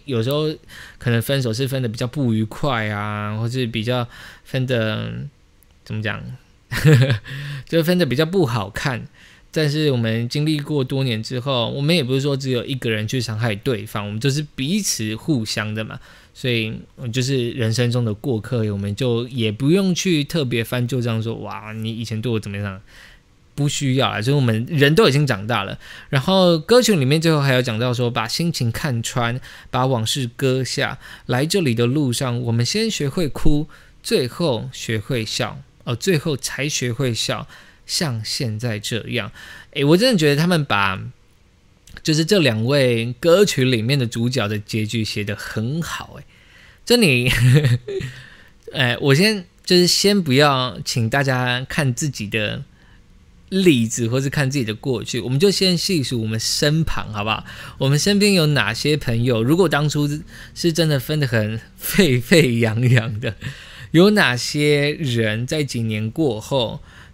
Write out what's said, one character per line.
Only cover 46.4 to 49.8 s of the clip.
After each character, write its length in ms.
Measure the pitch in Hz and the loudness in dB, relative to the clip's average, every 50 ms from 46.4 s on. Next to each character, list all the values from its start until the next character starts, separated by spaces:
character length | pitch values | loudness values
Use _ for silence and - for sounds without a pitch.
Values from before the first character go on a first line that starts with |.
| - - - - - - - - - | -20 -20 -20 -20 -20 -20 -20 -8 -2
就 100 | - 233 | 2 4
你， 340 | 240 220 165 131 120 123 127 120 113 117 127 123 151 147 127 123 120 - - 392 381 | 4 4 4 4 4 2 2 2 4 4 6 6 6 6 4 2 0 -2 -4 -8 -8
<laughs> 720 | - 127 - - - - - - - - - - - - - | -8 -8 -12 -14 -20 -20 -20 -20 -20 -20 -20 -20 -18 -10 -4
诶， 240 | - 131 120 120 - | -2 0 0 0 0
我 160 | - 143 135 | 2 4 4
先， 300 | 143 190 220 220 202 175 - _ _ - | 4 4 2 2 -2 -6 -12 _ _ -2
就 140 | - 180 | 2 4
是 100 | 180 | 4